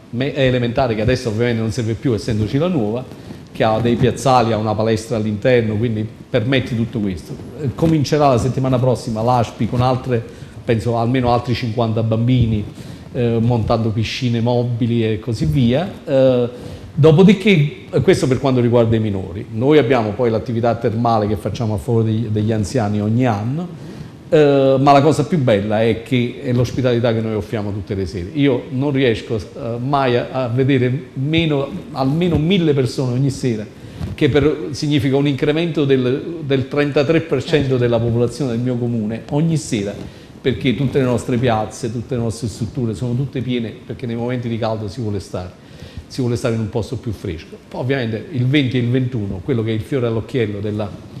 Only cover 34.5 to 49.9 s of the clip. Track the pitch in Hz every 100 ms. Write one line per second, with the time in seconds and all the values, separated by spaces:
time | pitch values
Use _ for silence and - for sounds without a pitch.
34.5 | 147 175 139 151 147 139 135 143 131 151
35.5 | 151 170 156 139 135 123 139 - 165 147
36.5 | 135 123 143 147 143 139 165 - 139 123
37.5 | 156 135 131 120 117 117 117 120 117 139
38.5 | 113 123 123 120 117 104 113 - 147 165
39.5 | 160 - 113 101 - - - - - 139
40.5 | 120 135 104 139 - 127 117 - 123 123
41.5 | 110 107 - 120 120 110 127 117 104 117
42.5 | - 107 - 117 104 123 120 139 135 127
43.5 | 123 110 - - 123 120 117 120 127 117
44.5 | 113 113 110 104 92 110 101 - 101 90
45.5 | - - - - - - - 123 117 127
46.5 | 113 110 120 101 120 - 98 104 82 -
47.5 | - - 190 127 135 117 110 - 135 123
48.5 | 151 131 123 117 127 127 120 101 98 -
49.5 | 123 110 110 -